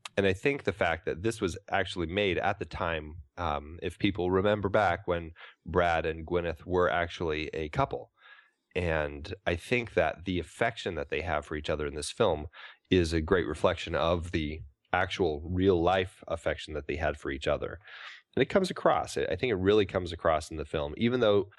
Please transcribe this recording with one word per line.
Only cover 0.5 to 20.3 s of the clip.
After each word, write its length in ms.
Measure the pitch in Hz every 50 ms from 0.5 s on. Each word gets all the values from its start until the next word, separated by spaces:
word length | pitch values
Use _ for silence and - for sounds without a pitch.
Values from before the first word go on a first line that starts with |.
| 139 139 -
the 100 | - 92
fact 320 | - 95 87 80 80 -
that 160 | 78 65 76 90
this 180 | 113 113 113
was 180 | 104 90 80 - - -
actually 380 | 87 98 95 90 - 92 85
made 320 | 80 87 101 104 98 87 80
at 220 | - 95 101 -
the 40 | -
time, 520 | 82 - - 95 85 82 78 76 76 78 - - - _
um, 420 | - 90 82 73 73 71 76 85 87 -
if 160 | 90 87 -
people 320 | - 104 92 - 87 90
remember 380 | 92 95 95 104 104 104 98 98
back 400 | 101 110 104 92 85 85 98 -
when 240 | 87 85 85 80 80 - - - - _ _
Brad 400 | - 82 90 87 85 82 80 80
and 180 | 82 78 82 82
Gwyneth 400 | 80 85 87 85 85 82 - -
were 240 | 87 87 90 87 78
actually 600 | 58 87 87 82 - - 90 82 76 78 78 71 -
a 160 | - 80 78
couple. 420 | - - 135 - - - - - _ _ - - - - _ _ _ _ _ _ _
And 580 | 92 90 85 80 78 76 73 73 71 73 76 98 - _
I 100 | - 87
think 380 | 85 - - 123 123 117 110 -
that 320 | - 82 76 - - 85
the 120 | 98 92 87
affection 560 | 82 - - - 120 117 113 - - 107 87
that 160 | 78 69 -
they 120 | 78 76 78
have 220 | 85 78 76 73
for 120 | - 78
each 120 | 76 73 -
other 180 | 80 73 76
in 80 | 71 71
this 180 | 76 73 - -
film 340 | - 117 98 82 76 76 - - - - - - _ _ _
is 240 | 95 92 85 78 82
a 80 | 82
great 280 | 80 78 95 90 71 -
reflection 480 | 78 - - 95 87 - - 82 82
of 340 | 82 76 82 87 87 82 85
the 300 | 85 85 78 73 76 80 - - _ _ _ _ -
actual 500 | 90 95 92 - - 98 82 76 71 78
real 380 | 85 92 90 92 98 95 85 82
life 400 | 87 92 95 92 92 - - - -
affection 460 | 82 80 - 82 76 - - - 76
that 120 | 73 73
they 100 | - 73
had 200 | 78 80 76 76
for 140 | - - 78 71
each 160 | 69 - 78
other. 320 | 73 69 - - - - - - - - - - - - _ _ _
And 80 | - 131
it 60 | -
comes 220 | - 202 190 185
across, 460 | - - - 165 151 82 - - - -
I, 40 | 69
I 120 | - -
think 140 | 85 - 127
it 60 | 113
really 280 | 90 92 95 104 107 101
comes 260 | 87 - 98 90 82 85
across 380 | 82 - 85